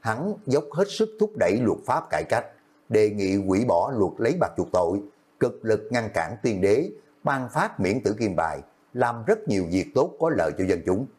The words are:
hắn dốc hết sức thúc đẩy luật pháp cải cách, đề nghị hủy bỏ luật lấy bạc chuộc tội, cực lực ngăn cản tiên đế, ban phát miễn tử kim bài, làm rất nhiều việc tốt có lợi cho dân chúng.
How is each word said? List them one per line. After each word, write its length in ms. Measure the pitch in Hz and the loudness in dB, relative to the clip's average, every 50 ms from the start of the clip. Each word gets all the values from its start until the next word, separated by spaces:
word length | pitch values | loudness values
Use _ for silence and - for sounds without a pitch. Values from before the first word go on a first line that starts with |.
hắn 340 | _ 113 107 117 156 202 208 - - | _ -4 -4 -2 -2 -6 -6 -6 -4
dốc 180 | - 127 143 147 - - | 0 0 0 0 -2 -2
hết 120 | 156 196 196 | -2 -2 -2
sức 200 | - - 220 214 - - | 0 -2 -2 -2 0 -2
thúc 100 | 208 214 214 - | -2 -2 0 0
đẩy 200 | 95 87 95 113 | 2 2 2 2
luật 180 | 127 107 87 - - | 2 0 0 -2 -2
pháp 240 | - 123 156 - - | -2 -2 -2 -2 -4
cải 140 | - 78 - - | -4 -4 -2 0
cách, 180 | - 113 120 - - _ _ _ _ _ _ _ | -2 -2 -2 -6 -16 _ _ _ _ _ _ _
đề 220 | 107 107 107 107 | 4 4 4 4
nghị 260 | 104 104 98 95 95 | 2 0 0 2 2
hủy 280 | 101 98 92 95 98 117 | 2 2 2 2 2 2
bỏ 280 | 123 92 85 90 123 139 | 2 2 2 2 0 0
luật 160 | 117 101 87 - - | 0 0 0 0 0
lấy 180 | 113 117 160 180 | 0 0 2 0
bạc 120 | 117 90 - | -2 -2 -2
chuộc 120 | - 92 - - | -4 -4 0 0
tội, 280 | 92 90 82 92 101 101 - _ _ _ _ _ _ | 0 2 2 0 -2 -4 -8 _ _ _ _ _ _
cực 240 | - 123 117 - - | -2 -2 -2 -4 0
lực 240 | 113 107 101 107 - | 0 0 0 0 -2
ngăn 180 | - 120 113 107 - | -4 -2 -2 -2 -4
cản 220 | - 82 - 110 117 - | -4 -4 -4 -6 -4 -2
tiên 180 | 131 110 92 | -2 -2 2
đế, 300 | 90 98 104 123 160 208 - - _ _ _ _ _ | 4 4 4 4 2 0 -6 -14 _ _ _ _ _
ban 240 | - 143 135 127 117 | -2 -2 -2 -4 -4
phát 320 | - 147 180 220 - - | -2 -2 -2 -2 -2 -2
miễn 220 | 101 90 101 131 - | 0 0 0 0 0
tử 120 | 98 107 107 | -2 -2 0
kim 180 | 120 107 90 | -2 -2 0
bài, 240 | 78 82 80 76 71 73 - _ _ _ _ _ | 0 -2 -2 -2 -6 -12 -16 _ _ _ _ _
làm 320 | 123 123 120 120 117 113 | -2 0 0 0 -4 0
rất 240 | 117 214 220 220 165 | 0 0 0 0 -2
nhiều 180 | 107 98 90 82 | 0 0 0 2
việc 160 | 87 95 87 - - | 0 0 0 2 2
tốt 160 | 127 139 - - - | 0 0 0 0 -2
có 100 | 160 165 | -2 0
lợi 220 | 156 104 82 80 76 76 | 2 2 0 0 0 -2
cho 60 | 95 | 0
dân 180 | 92 95 85 80 | 0 0 0 0
chúng. 200 | - 90 107 135 135 - | -2 -2 -2 -2 -6 -12